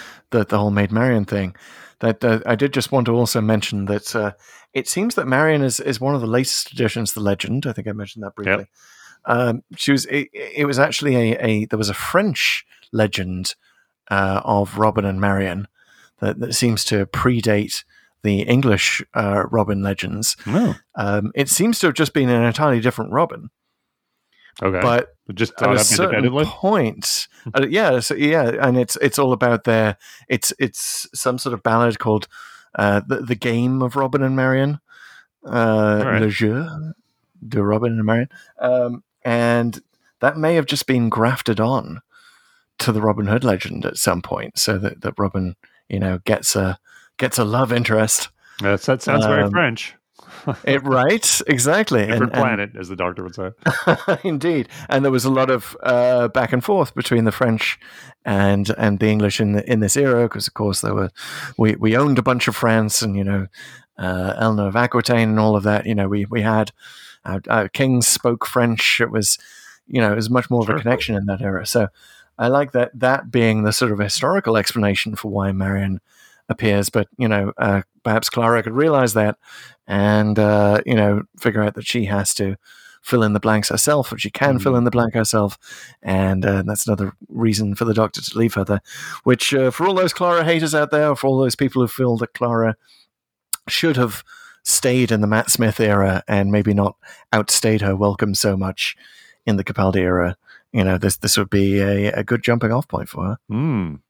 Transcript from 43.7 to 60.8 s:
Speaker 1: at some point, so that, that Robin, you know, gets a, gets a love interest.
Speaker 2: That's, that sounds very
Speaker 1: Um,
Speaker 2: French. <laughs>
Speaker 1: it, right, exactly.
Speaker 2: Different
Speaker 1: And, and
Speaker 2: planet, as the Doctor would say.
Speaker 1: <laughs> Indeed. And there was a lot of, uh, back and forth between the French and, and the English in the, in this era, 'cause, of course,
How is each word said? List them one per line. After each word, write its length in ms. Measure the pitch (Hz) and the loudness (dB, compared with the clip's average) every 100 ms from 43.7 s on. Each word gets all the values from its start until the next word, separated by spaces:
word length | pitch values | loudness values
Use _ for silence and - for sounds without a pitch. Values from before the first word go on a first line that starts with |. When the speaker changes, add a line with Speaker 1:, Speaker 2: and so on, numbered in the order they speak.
| - - | -6 -6
Speaker 1:
at 120 | - | -4
some 240 | - 87 | -2 -2
point, 360 | - - - - | -2 -8 -6 -4
so 180 | - 98 | -2 -2
that, 240 | 101 - | -2 -6
that 120 | - - | -8 -4
Robin, 380 | 98 95 90 92 _ _ - | -4 -2 -6 -8 _ _ -8
you 120 | 101 | -4
know, 200 | 95 90 - | -2 -2 -2
gets 300 | 107 - 104 | -2 0 0
a, 220 | 95 92 _ - _ - | -2 -4 _ -20 _ -6
gets 200 | 127 - | -2 0
a 80 | 107 | 0
love 260 | 117 131 | 0 0
interest. 580 | 120 117 110 110 - - _ _ - | 0 2 2 2 0 -4 _ _ -6
Speaker 2:
That's, 240 | 101 101 - | -2 0 0
that 140 | 131 | -2
sounds 240 | - 139 110 | 0 2 2
very 180 | - | 2
Speaker 1:
Um, 80 | 101 | 2
Speaker 2:
French. 440 | 101 156 113 - - _ _ - - - | 2 0 -2 -8 -16 _ _ -20 -14 -8
<laughs> 180 | - | -6
Speaker 1:
it, 180 | - 139 | 0 0
right, 580 | 139 131 135 220 - - - | 2 2 2 2 0 0 0
exactly. 540 | 135 123 180 220 123 101 | 0 2 2 2 2 2
Speaker 2:
Different 180 | 113 | 0
Speaker 1:
And, 80 | 123 | 0
and 80 | 127 | 0
Speaker 2:
planet, 280 | 127 107 101 95 | 0 0 -4 -8
as 80 | 90 | -10
the 60 | 92 | -6
Doctor 280 | 90 90 | -4 -6
would 120 | 92 95 | -10 -8
say. 160 | 95 - - - - | -10 -6 -4 -2 0
Speaker 1:
<laughs> 360 | 165 - 180 | 0 0 -4
Indeed. 460 | 190 151 165 160 113 - - | -2 -2 -2 -2 -4 -8 -4
And 140 | 135 | 0
there 80 | 139 | 2
was 140 | 131 123 | 2 0
a 40 | |
lot 200 | 131 131 | 0 2
of, 260 | 127 - - | 0 -4 -8
uh, 460 | - 123 123 127 120 | -2 2 4 2 2
back 240 | 127 117 | 0 0
and 100 | 127 | 0
forth 300 | 120 202 143 - | 0 0 0 -4
between 300 | - 120 113 | 0 2 2
the 60 | |
French 460 | - 123 110 - - - - - - - | 2 0 0 -2 -6 -10 -20 -20 -12 -2
and, 440 | 101 98 101 98 110 | 2 2 2 0 0
and 220 | 110 101 | 0 2
the 80 | 107 | 2
English 340 | 107 104 - | 2 2 0
in 120 | 107 | 0
the, 160 | 104 - | 0 0
in 80 | 117 | 0
this 160 | 104 143 | 2 2
era, 300 | 139 120 117 | 2 2 0
'cause, 180 | - - | -2 -8
of 60 | |
course, 280 | - 104 95 | -4 -2 -2